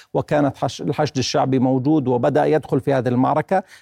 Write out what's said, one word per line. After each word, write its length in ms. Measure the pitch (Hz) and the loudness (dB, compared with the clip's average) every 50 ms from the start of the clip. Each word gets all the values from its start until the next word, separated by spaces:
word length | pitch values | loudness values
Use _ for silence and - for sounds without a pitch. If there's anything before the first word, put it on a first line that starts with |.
| - _ - | -14 _ -6
وكانت 440 | 147 139 - 160 151 147 135 - - | -4 -4 -2 0 0 0 0 -2 -2
حش-، 240 | 143 135 - - | -4 -6 -4 -6
الحشد 360 | - 160 139 - 151 143 - 135 | -6 -4 -2 -2 -2 -2 -2 -2
الشعبي 420 | 117 - - 147 131 135 135 131 | -4 -2 0 0 0 2 2 2
موجود 480 | 123 131 131 131 123 147 156 156 131 127 | 2 2 0 0 0 0 0 0 0 0
وبدأ 380 | 127 123 123 147 131 147 143 | 0 0 2 2 2 2 2
يدخل 340 | 147 151 151 - - 156 135 | 2 2 0 0 0 -2 -2
في 140 | - 143 135 | 0 0 0
هذه 140 | 131 113 127 | 0 0 0
المعركة، 560 | 120 123 131 131 143 156 151 - 196 185 - - - - | 0 0 0 0 0 0 -2 0 -2 -2 -2 -4 -12 -16